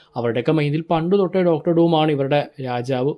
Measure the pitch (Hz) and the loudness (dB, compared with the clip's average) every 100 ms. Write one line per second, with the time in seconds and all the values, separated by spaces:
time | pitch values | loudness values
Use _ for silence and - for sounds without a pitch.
0 | _ 127 120 117 123 160 147 151 160 165 | _ -4 -2 0 0 0 0 -2 -2 -2
1 | 165 202 185 190 175 156 175 165 170 160 | 0 0 0 0 2 2 2 2 2 2
2 | 151 143 135 147 139 - 131 120 120 131 | 2 0 0 0 -2 -8 -6 -6 -2 -2
3 | 135 | -2